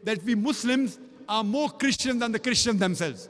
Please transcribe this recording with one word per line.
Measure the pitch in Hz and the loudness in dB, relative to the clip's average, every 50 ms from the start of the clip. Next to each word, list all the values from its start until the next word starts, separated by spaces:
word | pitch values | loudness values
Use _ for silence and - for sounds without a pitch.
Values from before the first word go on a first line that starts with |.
| - | -2
that | 190 220 190 170 | -2 -4 -2 0
we | 226 233 | 0 0
Muslims | 208 208 277 294 - - 240 254 269 269 220 - - - - - - - - | 2 2 0 0 0 0 2 2 2 2 0 -2 -8 -18 -20 -20 -20 -8 -4
are | 208 220 220 | -2 -2 0
more | 202 214 285 302 277 | 0 0 0 0 -2
Christian | - - 247 277 220 - - 262 254 240 | -2 0 0 0 2 2 0 0 0 0
than | 240 233 | 0 0
the | 220 214 | -2 -2
Christians | - 254 240 - - 240 226 190 | 0 0 2 2 2 2 2 2
themselves. | 190 180 180 - 175 156 123 95 - - | 2 2 0 0 -2 -4 -4 -8 -14 -18